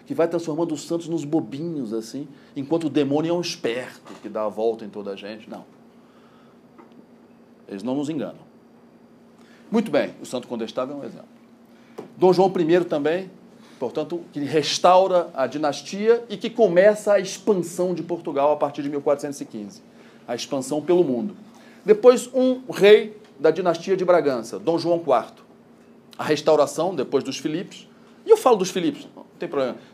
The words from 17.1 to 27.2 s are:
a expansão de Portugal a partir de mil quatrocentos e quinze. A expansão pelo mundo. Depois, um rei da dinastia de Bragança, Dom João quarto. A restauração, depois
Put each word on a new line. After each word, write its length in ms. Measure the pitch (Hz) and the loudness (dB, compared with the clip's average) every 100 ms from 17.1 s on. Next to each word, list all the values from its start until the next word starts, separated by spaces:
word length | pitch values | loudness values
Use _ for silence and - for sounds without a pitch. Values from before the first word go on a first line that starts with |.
a 80 | 202 | 2
expansão 760 | 190 - - 190 - - 180 | 0 -4 0 0 0 -2 -2
de 80 | 165 | -2
Portugal 500 | 160 170 - 139 147 | -6 -8 -4 0 2
a 40 | 147 | 2
partir 260 | 156 151 | -2 -4
de 60 | 143 | -6
mil 140 | 147 | -4
quatrocentos 380 | 147 143 147 139 | 0 -2 -2 -10
e 20 | |
quinze. 380 | 143 113 101 - - - - - - | -12 -12 -14 -16 -20 -20 -20 -20 -10
A 80 | |
expansão 460 | 120 - 139 131 147 | -10 -6 -6 -4 -4
pelo 240 | 147 175 | 2 2
mundo. 320 | 156 120 104 - - - - - | 2 0 -4 -8 -20 -20 -20 -4
Depois, 440 | 185 208 247 254 - | 2 6 6 6 2
um 280 | 262 254 254 - | 0 2 0 -4
rei 460 | 170 202 220 220 - - - | 4 8 8 6 -12 -20 -2
da 100 | 156 | 0
dinastia 460 | 160 180 165 190 180 | 2 0 -2 -2 0
de 80 | |
Bragança, 540 | 175 175 143 123 110 95 | 4 4 4 -2 -6 -8
Dom 200 | 113 165 | -2 -2
João 200 | 170 170 | 0 -2
quarto. 460 | 156 120 - - - _ _ _ _ - - - | 2 0 0 -14 -20 _ _ _ _ -20 -20 -8
A 40 | |
restauração, 720 | 120 147 160 151 139 - 175 | -2 0 2 4 2 0 -4
depois 300 | 165 117 139 | -2 -2 -2